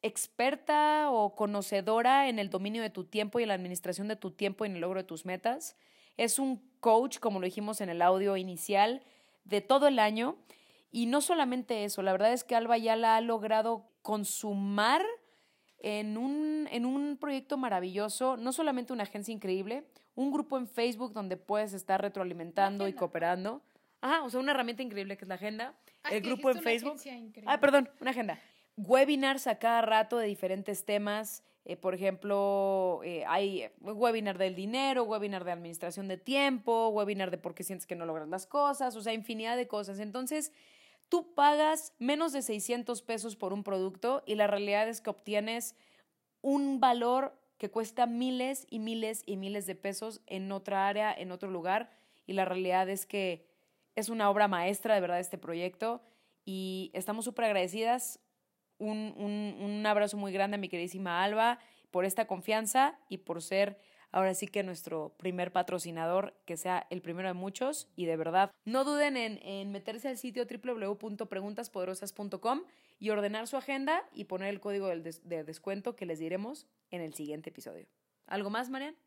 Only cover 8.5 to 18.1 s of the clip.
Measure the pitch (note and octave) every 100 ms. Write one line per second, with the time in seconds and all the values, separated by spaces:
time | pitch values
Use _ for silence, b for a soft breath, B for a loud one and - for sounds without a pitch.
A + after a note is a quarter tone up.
8.5 | F3 - G3 G#3+ C4 b b b b -
9.5 | G#3 G3+ C4+ C#4+ B3+ G#3+ A3 B3+ F#4 b
10.5 | b b b b A#3 A#3 C#4+ C#4+ E4+ C4
11.5 | B3+ - A3+ G3+ G3 F#3+ F#3 G#3+ B3 -
12.5 | A#3 A#3 A#3 A3+ A3+ A3+ A3+ A#3 A3+ G#3+
13.5 | A3 A3 A3+ - _ - G#3+ G3+ - G#3+
14.5 | G3 G3 G3+ A3 D4+ G#4+ A#4 b b b
15.5 | b b b G#3 G#3 G#3+ G#3+ C4 D4 D4+
16.5 | D#4 D4+ A#3+ B3 C#4 C#4+ C#4+ D4 C4+ C4+
17.5 | C#4+ B3+ F#3+ F#3 F#3+ G#3